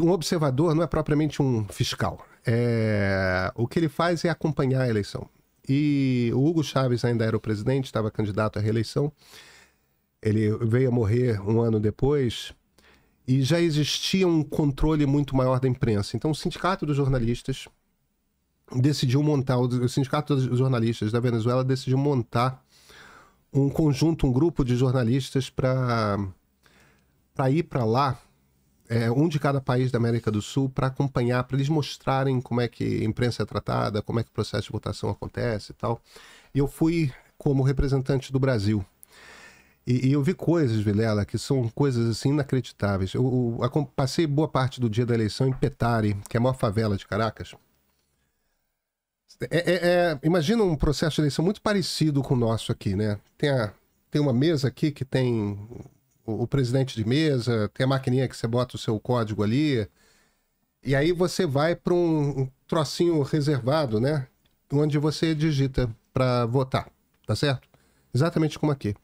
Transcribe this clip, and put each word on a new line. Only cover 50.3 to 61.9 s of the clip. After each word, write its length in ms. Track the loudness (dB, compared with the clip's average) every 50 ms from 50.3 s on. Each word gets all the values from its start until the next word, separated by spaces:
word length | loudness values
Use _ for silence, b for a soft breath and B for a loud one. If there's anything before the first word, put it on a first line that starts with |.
| 2 2 2 2 2 2 2
um 120 | 2 2
processo 400 | 2 0 0 0 0 0 -2 0
de 60 | 0
eleição 220 | 0 0 0 0 0
muito 180 | 0 0 0
parecido 600 | 0 0 0 0 0 -2 -2 0 0 2 2 0 0
com 120 | 0 0
o 20 | 2
nosso 340 | 2 2 0 -2 -2 -4
aqui, 240 | -6 -4 -2 -2 -2
né? 240 | 0 0 -2 -2 -4 -8 _ _ -4
Tem 120 | -2 0
a, 240 | 0 0 0 -2 -6 -10 _ _ _ _ _ _
tem 120 | -2 0
uma 100 | 0 2
mesa 380 | 2 2 2 2 2 2 0 -2
aqui 220 | -2 -2 -2 -2
que 120 | -2 -4 -6
tem 560 | -4 -2 0 0 0 0 0 -2 -2 -4 -6 -10 -14 -16 -16 -18 -20 _ _ _ _ _ _ _
o, 180 | -6 -6 -4 -4
o 40 | -2
presidente 480 | 0 0 0 0 0 0 -2 -2 -4
de 100 | -4 -2 0
mesa, 640 | 0 2 2 2 0 0 0 0 0 0 0 -2 -2
tem 100 | -2 0
a 40 | 0
maquininha 400 | 0 0 0 0 0 0 0 -2
que 80 | -4 -6
você 100 | -6 -4
bota 280 | -2 -2 -2 -4 -6
o 40 | -8
seu 180 | -4 -4 -4 -2
código 440 | -2 -2 -2 0 -2 -2 -2 -2 0
ali, 440 | 0 2 2 2 2 0 0 -2 -4 b b b b b b b b b b b b b _ _ _ _ _ -4
e 120 | -2 0
aí 160 | 2 2 2
você 340 | 2 0 0 0 0 0 0
vai 300 | 0 2 2 2 0 0
pra 180 | -2 -2 0